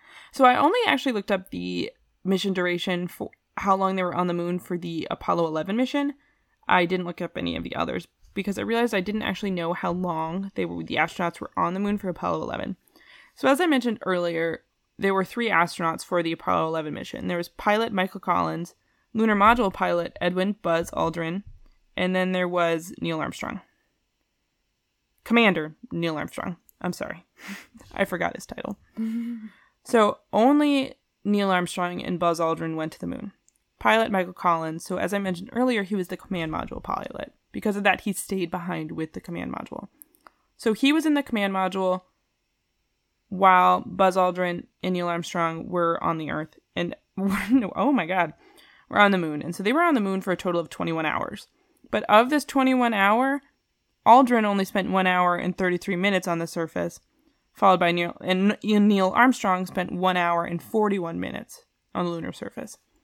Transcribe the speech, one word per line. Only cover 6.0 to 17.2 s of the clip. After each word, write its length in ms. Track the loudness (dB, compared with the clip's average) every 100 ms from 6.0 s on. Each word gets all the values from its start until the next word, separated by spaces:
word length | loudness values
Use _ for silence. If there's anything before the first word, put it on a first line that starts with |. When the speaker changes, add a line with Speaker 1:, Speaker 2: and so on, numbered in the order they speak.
| -2 -4 _ _ _ _ 0
Speaker 1:
I 200 | 2 2
didn't 200 | 0 -4
look 160 | -8
up 140 | -8 -4
any 160 | -4
of 80 | -4
the 140 | -6 -4
others 320 | -2 -4 -8 _ _
because 240 | -6 -4 -4
I 40 |
realized 320 | -2 0 2
I 60 | 0
didn't 220 | -2 -4
actually 300 | -4 -4 -4
know 220 | -2 -4
how 180 | -4 -4
long 580 | -2 -4 -4 -4 -6 -6 -4
they 80 |
were, 180 | -4 -6
the 140 | -6 -2
astronauts 420 | -2 -2 -4 -6
were 120 | -6 -2
on 180 | 0
the 60 | 0
moon 180 | -2 -2
for 100 | -4
Apollo 340 | -4 -4 -4
eleven. 340 | -4 -6 -6 -10 _ _ -20 -20 -20
So 140 | 0 2
as 140 | 4
I 40 | 4
mentioned 320 | 2 0 -2
earlier, 600 | -2 -2 -2 -2 -2 -4 _ _ _ -2
there 160 | 0
were 100 | 2
three 240 | 0 -2 2
astronauts 560 | 2 2 0 -4 -4
for 180 | -2 -2
the 100 | 0
Apollo 360 | -4 -2 0 0
eleven 240 | -4 -6
mission. 360 | -8 -10 -8